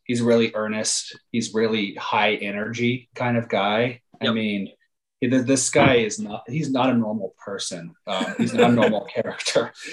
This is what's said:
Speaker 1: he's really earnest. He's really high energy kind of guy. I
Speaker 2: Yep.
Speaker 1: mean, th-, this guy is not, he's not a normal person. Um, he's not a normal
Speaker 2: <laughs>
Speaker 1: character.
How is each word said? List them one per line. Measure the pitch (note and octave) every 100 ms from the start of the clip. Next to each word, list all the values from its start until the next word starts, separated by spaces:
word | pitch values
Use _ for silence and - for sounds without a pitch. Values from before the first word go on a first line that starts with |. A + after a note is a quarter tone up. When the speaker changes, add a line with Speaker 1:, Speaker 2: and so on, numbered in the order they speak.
Speaker 1:
he's | - A#2+
really | A#2 A#2 A2+
earnest. | G#2+ G#2+ G#2+ A2 - - - _
He's | A#2 A2+
really | G#2+ A2+ A2 G2+ -
high | - A2+ G#2 G#2
energy | G2+ G2+ A2 A#2 A#2+ B2 - -
kind | B2 A#2+
of | A2+
guy. | G2+ G2+ G#2+ B2 B2 _ -
I | A#2
Speaker 2:
Yep. |
Speaker 1:
mean, | A2+ G#2+ G2+ G2 _ _ _ _ -
th-, | B2+ B2+ A#2+
this | C3+ -
guy | D3+ C3+ A#2+
is | G#2+ G#2
not, | G#2 G#2+ -
he's | D3 C#3
not | C3 C3
a |
normal | A#2+ A2 A2 F#2+ _
person. | - G2 - F2 E2+ - -
Um, | F#2+ - -
he's | -
not | - -
a |
normal | A#2 A2 G#2+
Speaker 2:
<laughs> | -
Speaker 1:
character. | - G#2+ - - C#3 - - -